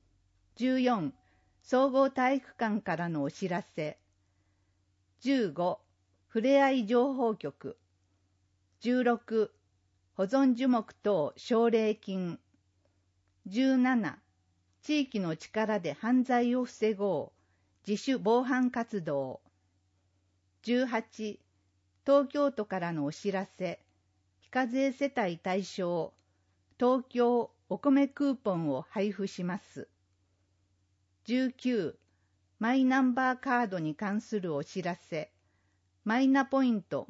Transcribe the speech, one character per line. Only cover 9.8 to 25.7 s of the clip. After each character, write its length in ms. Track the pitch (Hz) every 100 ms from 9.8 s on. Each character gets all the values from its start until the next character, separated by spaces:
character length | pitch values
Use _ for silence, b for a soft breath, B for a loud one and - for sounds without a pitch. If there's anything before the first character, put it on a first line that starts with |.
| _ _ _
保 100 | -
存 300 | 190 269 269
樹 140 | 233 262
木 260 | 240 -
等 400 | - 208 185 143 -
奨 360 | - 226 233
励 240 | 220 214 214
金。 440 | - 190 175 - _ _ _ _ _ _ _ _ _ _ 190
十 300 | 208 269 262
七、 420 | 254 247 170 - _ _ _ _ _ _
地 180 | - 302
域 180 | 262 214
の 160 | 175 160
力 440 | - 220 214 208
で 140 | 170
犯 300 | 143 220 254
罪 320 | 247 240 240 247
を 100 | 247
防 280 | - 214
ご 400 | 196 202 156 - -
う。 540 | _ _ _ _ -
自 100 | 208
主 200 | - 247
防 240 | 180 240
犯 260 | 254 254 247
活 340 | 247 233 202
動。 380 | 160 139 131 - _ _ _ _ _ _ _ _ _ _ _ _
十 240 | - 247 254
八、 540 | 233 226 - 214 - _ _ _ _ _ _ -
東 220 | 277 277
京 240 | 294 285
都 140 | 277 208
か 140 | 190
ら 140 | 170
の 100 | 165
お 80 | 143
知 200 | - 202
ら 160 | 190 196
せ。 340 | - 185 - _ _ _ _ _ _
非 120 | _
課 160 | 254 254
税 240 | 262 269
世 200 | 262 277 262
帯 220 | 196 165
対 240 | 190 190
象。 500 | 185